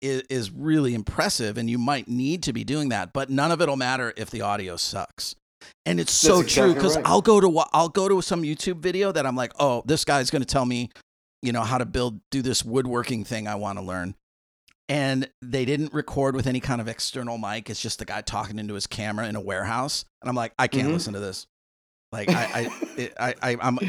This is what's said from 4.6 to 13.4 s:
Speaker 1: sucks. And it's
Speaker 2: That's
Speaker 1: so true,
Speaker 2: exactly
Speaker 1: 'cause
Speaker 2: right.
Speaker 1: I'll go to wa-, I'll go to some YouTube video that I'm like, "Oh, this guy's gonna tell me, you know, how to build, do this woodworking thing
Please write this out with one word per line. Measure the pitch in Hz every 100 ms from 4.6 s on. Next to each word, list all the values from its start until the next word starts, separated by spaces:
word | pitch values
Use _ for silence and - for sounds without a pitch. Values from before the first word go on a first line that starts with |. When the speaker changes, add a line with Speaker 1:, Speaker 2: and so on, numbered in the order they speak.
| 92 85
Speaker 1:
sucks. | - 101 - - - - _ _ - - -
And | 175
it's | 160 -
Speaker 2:
That's | -
Speaker 1:
so | 180
true, | - - 196
Speaker 2:
exactly | 147
Speaker 1:
'cause | 143 160
Speaker 2:
right. | -
Speaker 1:
I'll | 185
go | 208 208
to | 190
wa-, | 160 160
I'll | 151 165
go | 196 190
to | 190
some | - 170
YouTube | 151 156 - 175
video | 175 180 196
that | 160 131
I'm | 127
like, | 120 -
"Oh, | 143 120 120
this | 151 -
guy's | 143 123
gonna | 147 123
tell | 143 123
me, | 123 120 - _ _ _ _
you | 123
know, | 117
how | 110 127
to | 120
build, | 131 123 104 -
do | 135
this | 127 120
woodworking | 120 131 127 120 120 120 98
thing | 110